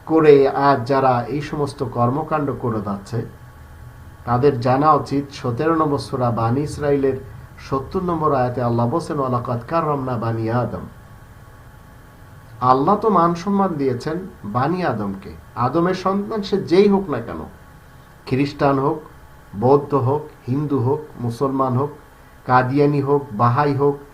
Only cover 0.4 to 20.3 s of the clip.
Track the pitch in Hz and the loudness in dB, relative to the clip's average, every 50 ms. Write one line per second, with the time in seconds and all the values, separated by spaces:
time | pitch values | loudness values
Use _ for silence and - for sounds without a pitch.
0.4 | 135 131 - 139 139 143 139 123 117 127 139 135 135 131 123 123 120 139 139 147 | 6 4 2 2 4 4 4 2 2 0 2 2 4 4 2 2 0 -4 -6 -6
1.4 | 147 - 165 151 143 - - - 139 117 - 120 120 120 127 147 156 - 160 156 | -6 -6 -6 -4 -4 -4 -4 -6 -6 -4 -2 0 2 2 2 0 -2 -2 -2 -2
2.4 | 143 135 120 113 - 117 110 107 98 101 98 98 - - 110 117 - - - - | -2 -2 -4 -4 -4 -4 -2 -2 -4 -4 -6 -6 -8 -6 -6 -6 -6 -6 -10 -18
3.4 | - - - - - - - - - - - - - - - - - 120 120 123 | -20 -20 -20 -20 -20 -20 -20 -20 -20 -20 -18 -20 -20 -20 -20 -10 -4 -2 0 4
4.4 | 139 143 135 120 117 127 127 139 151 156 151 139 - - 139 139 139 - - - | 4 4 2 2 2 2 2 4 4 4 4 4 2 -2 -4 -4 -4 -6 -8 -8
5.4 | - 123 120 120 156 160 165 160 156 151 139 - - - - 123 127 120 117 113 | -6 -4 -2 0 0 0 2 2 0 0 -2 -4 -4 -4 -4 -2 -2 -2 0 0
6.4 | 113 113 120 139 147 - - - 147 143 143 139 135 135 127 131 - - - - | -2 0 0 -2 -2 -4 -6 -4 -2 0 0 2 2 0 -2 -2 -6 -14 -18 -18
7.4 | - - - - - - 139 135 131 - - 190 180 180 170 160 156 151 139 127 | -20 -20 -20 -16 -10 -6 -6 -4 -4 -4 -6 -4 -2 -2 -2 0 0 0 2 2
8.4 | 123 123 120 131 123 120 117 117 139 139 156 170 160 - 160 147 135 127 123 120 | 0 0 -2 -2 -2 0 0 0 0 0 0 -2 -4 -4 -4 -4 -2 -2 -2 -2
9.4 | 117 131 120 117 - - 165 165 160 151 147 139 131 131 123 107 113 113 113 113 | -2 -4 -6 -6 -4 -4 -2 -2 0 0 -2 -2 -2 -4 -4 -4 -4 -4 -4 -2
10.4 | 113 110 113 123 117 101 - 85 - - - - - - - - - - - - | -2 -2 -2 -2 -2 -2 -6 -8 -10 -12 -16 -18 -20 -20 -20 -20 -20 -20 -20 -20
11.4 | - - - - - - - - - - - - - - - - - - - - | -20 -20 -20 -20 -20 -20 -20 -20 -20 -20 -20 -20 -20 -20 -20 -20 -20 -20 -20 -20
12.4 | - - - - 127 127 131 135 143 180 208 208 233 220 196 170 165 170 175 170 | -20 -18 -8 0 4 4 4 4 4 2 2 2 2 2 4 4 4 2 2 -2
13.4 | - 202 196 196 196 185 165 139 139 131 120 117 - 151 160 180 190 190 - - | -2 0 0 2 2 0 0 -2 -2 -2 -2 -2 -4 -6 -6 -6 -8 -10 -14 -14
14.4 | - 104 104 123 135 151 180 180 175 151 117 104 104 98 98 98 - - 80 - | -10 -4 -2 0 0 0 0 -2 -2 -2 -2 -2 -4 -6 -6 -8 -12 -16 -18 -18
15.4 | - - - 113 120 135 139 170 170 180 185 180 - 190 196 202 202 214 226 214 | -18 -12 -6 -2 -2 0 0 2 2 0 0 0 -2 -2 -2 -2 -2 -4 -4 -6
16.4 | 202 - 202 170 135 123 165 190 208 202 196 185 - 156 135 117 - - 85 80 | -4 -2 -2 -2 0 2 4 4 6 6 4 2 0 -2 -4 -6 -6 -8 -10 -10
17.4 | 78 80 - - - - - - - - - - - - - - - - 127 131 | -12 -14 -16 -20 -20 -20 -20 -20 -20 -20 -20 -20 -20 -20 -20 -16 -8 -4 -2 -2
18.4 | 143 139 - - 151 139 139 135 135 147 160 - - - - - - - - - | -2 -2 -2 0 0 2 2 2 0 0 -2 -4 -8 -16 -20 -20 -20 -20 -20 -20
19.4 | - - - 98 117 127 143 143 143 - 143 139 123 127 143 151 151 - | -20 -14 -6 0 4 6 6 6 4 2 -2 0 2 0 0 -2 -4 -8